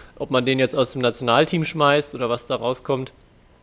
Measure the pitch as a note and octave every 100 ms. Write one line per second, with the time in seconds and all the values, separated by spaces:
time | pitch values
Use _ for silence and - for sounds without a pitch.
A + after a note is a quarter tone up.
0 | - - C#3 B2+ B2 C3+ B2+ C#3 B2 C3+
1 | B2 - B2 A#2+ D#3 F3 D#3 D#3+ C#3+ D3
2 | D3 B2 A#2+ A#2+ - B2 A#2 B2+ - C3+
3 | C3 - _ _ _ _